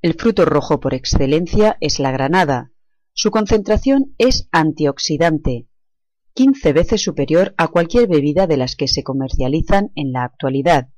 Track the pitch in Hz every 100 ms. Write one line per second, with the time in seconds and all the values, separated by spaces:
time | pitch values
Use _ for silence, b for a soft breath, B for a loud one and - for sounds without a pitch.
0 | 170 165 233 196 165 147 - 147 135 131
1 | - - 139 151 175 - 214 - 147 -
2 | 135 131 135 180 165 127 127 _ _ _
3 | _ - 214 214 208 214 202 214 269 277
4 | 269 - 240 - - 165 156 - 151 139
5 | - 147 170 156 147 123 120 _ _ _
6 | _ _ _ - 262 269 165 143 175 214
7 | - - 185 160 196 - 165 175 165 240
8 | 233 160 143 151 190 143 127 - 135 -
9 | - 135 131 - 131 156 - 196 208 -
10 | 139 127 123 _ 139 135 139 156 127